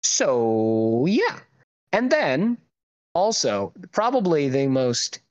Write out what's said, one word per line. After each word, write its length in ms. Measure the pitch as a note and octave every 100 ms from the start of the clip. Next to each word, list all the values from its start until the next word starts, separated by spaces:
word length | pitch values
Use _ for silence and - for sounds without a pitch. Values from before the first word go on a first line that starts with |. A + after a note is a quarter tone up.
So, 1000 | - - - B2+ A2+ A2 A2 A2 A2+ A2+ D3+
yeah. 320 | A3 A4+ - - _ _ _ _
And 200 | G3+ B3+
then, 480 | D4+ F#3+ C3 G#3+ A#3+ _ _ _ _ _ E3+
also, 580 | G3+ A3 - G3 G3+ - -
probably 560 | - A3+ C4 F#3 D#3+ C#3
the 200 | C3+ C#3
most 540 | C3 B2+ A#2+ - - _